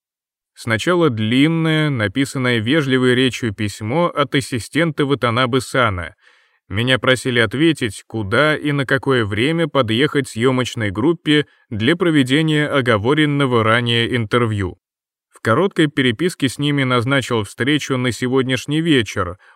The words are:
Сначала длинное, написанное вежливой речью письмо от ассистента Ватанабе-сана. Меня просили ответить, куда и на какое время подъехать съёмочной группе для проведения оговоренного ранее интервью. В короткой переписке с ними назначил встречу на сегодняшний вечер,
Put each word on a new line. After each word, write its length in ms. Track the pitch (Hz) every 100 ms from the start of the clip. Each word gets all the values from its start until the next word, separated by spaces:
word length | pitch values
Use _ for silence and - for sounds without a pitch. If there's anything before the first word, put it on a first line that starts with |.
| _ _ _ _ _ -
Сначала 540 | 113 110 170 180 156
длинное, 800 | 110 107 127 151 165 160 156 151
написанное 680 | 131 104 131 139 139 127 117
вежливой 540 | 110 156 135 131 127
речью 400 | 123 131 - 117
письмо 520 | 101 104 - 107 151 175
от 280 | - 135 143
ассистента 720 | - 123 - 139 170 147 139
Ватанабе-сана. 1080 | 139 120 113 127 127 - 135 117 90 80 - _ _ _ _ -
Меня 280 | 95 123 127
просили 420 | - 127 131 120
ответить, 640 | 110 123 165 147 117 - -
куда 480 | 110 98 117 151 147
и 160 | 147
на 140 | 143 131
какое 400 | 135 139 127 104
время 420 | 104 135 165 160
подъехать 640 | 135 110 113 147 147 127
съёмочной 640 | 113 127 127 120 120 104
группе 540 | 95 143 165 151 147 - _ -
для 280 | 104 117 170
проведения 680 | 175 151 123 143 160 151 147
оговоренного 960 | 135 120 107 110 151 147 143 139 120
ранее 520 | 110 117 120 117 107 120
интервью. 640 | 110 123 117 104 92 - _ _ _ _ _
В 120 | -
короткой 460 | 113 117 196 - 151
переписке 600 | - 131 110 175 - 135
с 100 | -
ними 260 | 143 143
назначил 600 | 127 123 117 139 - 117
встречу 540 | 101 - 123 147 - 131
на 160 | 127
сегодняшний 640 | - 127 135 127 127 - 151
вечер, 600 | 165 135 107 107 90 87 -